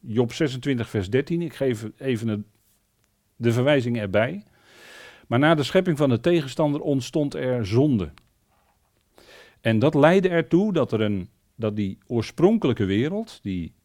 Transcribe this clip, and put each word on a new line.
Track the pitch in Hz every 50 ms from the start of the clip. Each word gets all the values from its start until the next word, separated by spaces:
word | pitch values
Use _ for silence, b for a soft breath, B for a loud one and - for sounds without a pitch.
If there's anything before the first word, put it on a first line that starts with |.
Job | - 123 107 120 120 120
zesentwintig | - - 165 143 127 127 120 143 131 117 117 -
vers | - 107 95 98
dertien, | 113 127 - - 170 170
ik | 170 156 -
geef | - 139 131 117 107 113 107 -
even | - 131 135 123 107 117 113
het, | 104 104 104 - _ _ _ _ _ _ _ _ _ _ _ _ _ _ _ _ _
de | - 117 117
verwijzing | 117 123 127 147 151 139 120 123 120 113
erbij. | 104 98 92 104 113 135 175 208 214 _ B B B B B B B B B B B B B B B
Maar | B 120 131
na | 147 160 170
de | 147
schepping | 131 - - 190 185 190 151 135
van | 151 135
de | 117 -
tegenstander | - 175 175 165 139 131 - - 156 147 143 143
ontstond | - 156 139 135 123 - - 160 147 143 -
er | 151 135 127 127 123 107
zonde. | 92 107 123 147 156 127 101 85 73 - - _ _ _ _ _ _ _ _ _ _ _ _ _ _ _ _ _ _ _ b b b b b b b b b
En | b 117 113 107
dat | 123 160 160
leidde | 151 151 160 180 196 185 185
ertoe | 170 165 160 - 165 175 208 214
dat | 185 156 123 -
er | 117 107
een, | 110 104 101 95 87 - _ _ _ _ _
dat | - 117 107 104
die | 107 101 95 - - _
oorspronkelijke | - 123 113 107 - - - 160 202 233 214 - 135 113 - 104
wereld, | 95 98 107 127 156 196 214 226 - - -
die | - 104 92 90 82 - - _